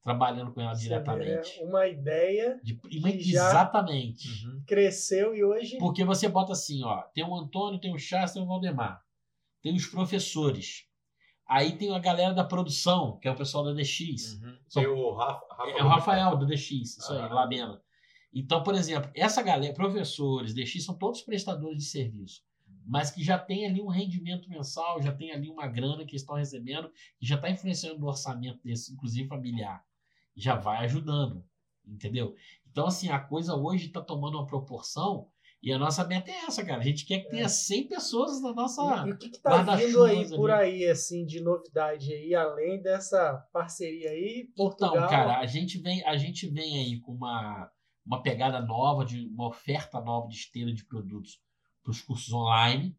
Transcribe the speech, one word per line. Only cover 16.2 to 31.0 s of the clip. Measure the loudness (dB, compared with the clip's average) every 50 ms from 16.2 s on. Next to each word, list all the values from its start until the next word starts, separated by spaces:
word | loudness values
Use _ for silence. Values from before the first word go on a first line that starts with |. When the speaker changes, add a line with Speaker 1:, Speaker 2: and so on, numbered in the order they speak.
| 6 4 4 4
Speaker 1:
do | 2
D | 2 0 0
X, | -2 -4 -4 -4 -4 -4 -10 -12
isso | -8 -6
aí, | -6 -4
Speaker 4:
Ah. | -4 -2 2
Speaker 1:
Lamena. | 2 2 2 2 -4 -4 -6 -8 -12 _ _ _ _ _ _ _ _ _ _ -8
Então, | -6 0 2 2 2 4
por | 4 2
exemplo, | 2 2 2 0 -2 -4 -4 -2
essa | 2 2 4 4 2 4
galera, | 4 4 4 2 0 0
professores, | 0 0 0 0 0 -2 -4 -4 -2 0 0 0 0 -2 -4 -4
D | -4 -4
X, | -4 -4 -6 -6
são | -6 -6 -2
todos | -2 -2 -2 -4
prestadores | -6 -4 -4 -4 -2 -2 -4 -4 -4 -6 -6 -6
de | -6
serviço, | -6 -4 -4 -4 -4 -4 -8 -14 -14 -16 -20 _ _ _ _ _ _ -20 -20 -10
mas | -2 -2 0 0 0
que | -4 -2 2
já | 2 2 2
tem | 2 -2 -4 -2 0 0
ali | 0 0
um | 0 0
rendimento | 0 0 0 0 -2 -4 -4 -4 -6 -8 -8 -10
mensal, | -10 -8 -8 -8 -4 -4 -2 -2 0 0
já | 0 -2 -2
tem | -4 -8 -8
ali | -8 -6 -8 -8
uma | -8 -8 -8 -6
grana | -4 -2 -2 -2 -2 -4 -8
que | -10
eles | -10 -12 -10
estão | -6 -4
recebendo, | -4 -4 -4 -6 -10 -10 -8 -8 -8 -8 -10 -14 _ -20 -20 _ _
que | -4
já | -2 -2 0
tá | 0 -2
influenciando | -4 -2 -2 -4 -4 -4 -6 -8 -8 -6
no | -4 -4
orçamento | -4 -6 -6 -8 -8 -6 -8 -8 -10 -10 _
desse, | -6 -6 -6 -6 -10
inclusive | -14 -10 -8 -6 -4 -4 -4 -6
familiar, | -8 -8 -6 -6 -6 -6 -6 -8 -10 -12 _ _ _ _ _ _ _ _ _ _ _
já | -6 -2 0 0
vai | 0 0 -2 -2 0 0
ajudando, | 0 0 -2